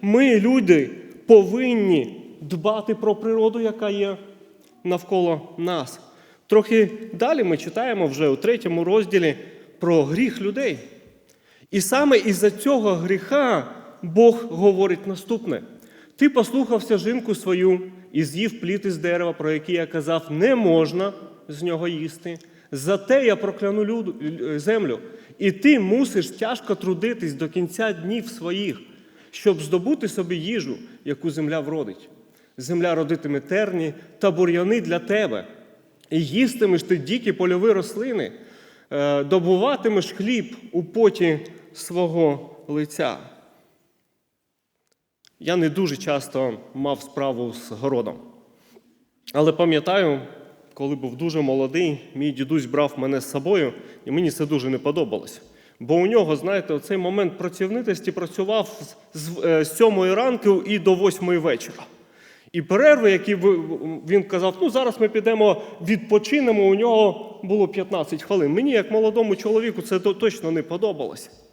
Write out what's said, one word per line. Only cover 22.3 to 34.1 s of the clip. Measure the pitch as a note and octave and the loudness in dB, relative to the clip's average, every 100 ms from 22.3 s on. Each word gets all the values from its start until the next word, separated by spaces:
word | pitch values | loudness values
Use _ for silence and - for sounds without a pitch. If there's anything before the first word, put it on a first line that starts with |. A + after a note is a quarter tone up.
| E3 - _ _ | -14 -16 _ _
Зате | C#3 C#3+ G3 G3 C4+ B3+ | -8 -2 -2 2 4 4
я | G3 | 2
прокляну | G3+ G3 G3+ G#3 G#3 | -2 -4 -2 -2 -2
люду-, | A#3 G3 A#2 D3+ E3 B2+ D3+ | -2 -6 -8 -8 -6 -6 -4
землю, | D3 A3 F3+ A2+ - - - - | 0 0 0 -4 -8 -20 -20 -2
і | G3 | -2
ти | F#3+ C#4+ C#4 | 2 4 4
мусиш | F#3+ A3+ C#4 G3 E3 | 4 2 2 0 -4
тяжко | - A3 A#3+ - G3+ | -4 -6 -6 -4 -4
трудитись | F#3 F3 G#3+ A#3 E3+ | -2 -2 -2 -4 -6
до | C#3 D#3+ | -6 -6
кінця | F3+ F3 F3 A3+ | -4 -6 -4 -4
днів | F3+ E3+ A3+ A3 | -4 -4 -6 -6
своїх, | - E3 F#3+ G3+ A2+ - - _ _ - | -10 -6 -4 -4 -6 -12 -20 _ _ -20
щоб | - G#3+ F3 | -2 0 0
здобути | D3+ F3 F#3 D4+ G#3+ | 0 -2 0 -2 -4
собі | - F3 F3 | -6 -6 -6
їжу, | D#3+ A#3 C3+ A#2 - - - | -4 -4 -6 -10 -12 -14 -10
яку | C#3 E3+ | -6 -6
земля | D3+ D3+ D#3+ | -4 -4 -4
вродить. | C#3+ D#3 A#2 F#2 - - _ _ _ - | -4 -6 -6 -10 -20 -20 _ _ _ -16
Земля | C3 E3+ F3 D#3+ | -4 -2 0 0
родитиме | D3 D#3+ D3+ C#3+ | 0 -2 -2 -4
терні | C#3 F#3 G#3 F3+ D#3+ C#3+ - | -2 -2 -2 -2 -4 -8 -18